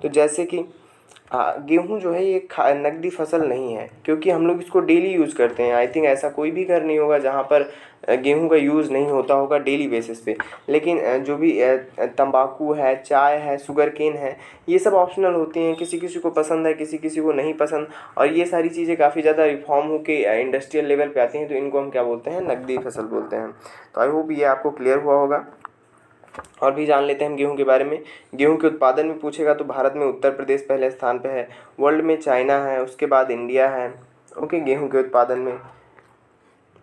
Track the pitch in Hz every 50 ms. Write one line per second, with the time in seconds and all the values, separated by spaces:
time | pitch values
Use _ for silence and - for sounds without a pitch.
0 | - 147 143 151 147 151 - 175 170 175 180 170 170 - - - _ _ _ _
1 | _ _ _ _ _ - - 123 - - - 147 143 147 165 170 175 180 214 208
2 | 185 175 170 180 190 196 190 190 190 - - 160 120 135 143 143 147 147 156 165
3 | 170 180 170 - 156 156 165 165 156 135 123 131 131 120 113 107 113 - - -
4 | - 156 156 156 156 190 170 165 165 175 175 175 - - - 180 160 160 165 170
5 | 180 190 185 170 147 143 - - 120 117 117 117 120 120 120 120 123 127 - 160
6 | 156 139 135 135 151 143 - 147 151 160 165 185 180 185 175 165 156 156 156 151
7 | 151 151 151 143 135 131 139 135 131 - 151 143 143 147 - - - - - _
8 | - - 120 131 131 143 147 156 165 160 165 151 139 143 151 156 147 135 135 135
9 | 143 147 139 131 131 139 139 139 139 139 147 143 131 135 143 156 143 123 120 117
10 | 113 113 113 113 - 110 104 - - - - - - 139 143 151 156 170 170 151
11 | 85 117 131 139 135 143 147 147 160 165 117 104 123 127 131 131 131 - - -
12 | 117 120 - - 135 139 135 131 139 135 - - 156 151 151 147 139 131 131 131
13 | - - 147 135 143 147 147 151 151 143 139 139 - - 143 151 147 151 151 -
14 | 151 151 147 147 139 131 139 - - - - - _ 165 175 180 185 214 196 185
15 | 180 180 180 196 196 180 175 170 160 156 - 170 165 165 160 165 170 165 175 165
16 | 180 170 170 170 165 165 160 156 156 156 165 160 160 160 156 160 156 151 156 151
17 | 156 156 156 160 156 156 147 135 143 156 156 151 147 147 156 147 151 156 - -
18 | - - - - 139 151 160 170 175 175 180 170 165 165 165 170 170 165 170 156
19 | 147 143 147 165 151 156 156 160 156 147 139 139 - 151 143 143 151 156 156 151
20 | 156 160 165 143 98 104 110 117 131 131 131 135 135 - - 151 151 143 143 143
21 | 147 143 143 127 120 147 - 147 151 147 143 131 143 139 139 139 139 139 131 127
22 | 120 120 120 113 - 156 170 185 185 156 123 127 127 131 127 123 127 120 107 110
23 | 110 110 113 110 110 - 107 110 110 113 113 - - - - - - - - 113
24 | 120 139 151 156 156 160 151 143 143 139 135 135 - 147 139 - 127 131 135 143
25 | 143 143 139 143 139 139 147 143 143 - - - - - _ _ _ _ _ _
26 | _ _ _ _ - - - - - - _ - 135 139 139 151 151 147 143 139
27 | 143 143 139 139 151 147 147 139 139 143 143 139 139 135 131 156 147 143 156 156
28 | - - - - - _ - 131 143 156 160 156 160 156 160 - 135 131 131 151
29 | 156 160 156 156 151 147 147 165 151 151 147 156 151 135 131 135 131 135 147 147
30 | 143 131 131 - - 139 135 135 131 135 135 139 - - 135 135 131 131 131 -
31 | 135 120 123 120 127 135 135 123 120 - - - - - _ - 139 147 156 156
32 | 160 165 160 156 - 147 127 127 127 139 139 139 139 135 135 127 127 127 - -
33 | 147 139 139 131 131 127 120 120 120 123 131 131 131 135 135 127 123 120 127 -
34 | - - _ _ _ _ - - 156 151 180 165 147 131 135 147 147 131 135 131
35 | 131 127 123 123 123 127 127 127 127 127 123 127 - - - - _ _ _ -
36 | _ _ _ _ _ _ _ _ _ _ _ _ _ _ _ _